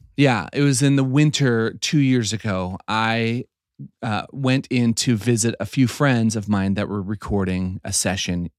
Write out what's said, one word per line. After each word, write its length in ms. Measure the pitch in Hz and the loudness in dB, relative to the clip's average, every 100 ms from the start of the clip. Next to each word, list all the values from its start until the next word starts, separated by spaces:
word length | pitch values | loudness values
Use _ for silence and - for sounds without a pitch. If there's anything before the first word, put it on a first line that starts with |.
| - - | -8 0
Yeah, 320 | 139 113 78 | 2 2 -2
it 100 | - | 0
was 200 | 143 127 | 0 2
in 160 | 143 139 | 2 2
the 60 | |
winter 720 | 131 131 151 - 139 117 113 120 | 2 2 2 2 2 2 0 -4
two 200 | - 151 | -2 2
years 340 | 135 127 107 | 4 2 0
ago. 440 | 107 110 92 92 92 - | -4 -2 -2 -4 -6 -4
I, 580 | 110 110 113 113 120 - _ _ - 139 _ | -2 0 0 -2 -4 -6 _ _ -20 -20 _
uh, 240 | 123 104 - | -4 -4 -6
went 360 | - 131 131 - | -4 0 0 0
in 260 | 127 120 113 | 0 2 2
to 200 | - 113 | 0 0
visit 400 | 117 120 117 - | 2 2 0 -2
a 60 | 104 | -4
few 220 | - 127 | 0 0
friends 480 | - 143 123 113 110 | 2 2 2 2 0
of 140 | 101 | -2
mine 240 | 101 95 | 0 0
that 160 | 98 104 | -2 -2
were 120 | 104 | -4
recording 760 | 95 110 - 101 92 92 92 92 | -6 -8 -4 -2 0 -2 -4 -6
a 100 | - | -6
session, 560 | 98 - 95 - 90 85 | -4 -2 -2 -4 -4 -6